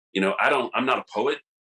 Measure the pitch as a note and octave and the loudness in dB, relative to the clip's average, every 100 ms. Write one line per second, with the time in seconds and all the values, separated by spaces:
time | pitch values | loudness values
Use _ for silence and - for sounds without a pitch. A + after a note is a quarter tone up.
0 | _ F#2+ F#2+ - B2+ C#3 A#2 A2+ C3 A#2+ | _ 0 0 2 2 2 0 -2 0 -2
1 | - G#2+ C3 D3+ _ _ | -2 -2 -2 -4 _ _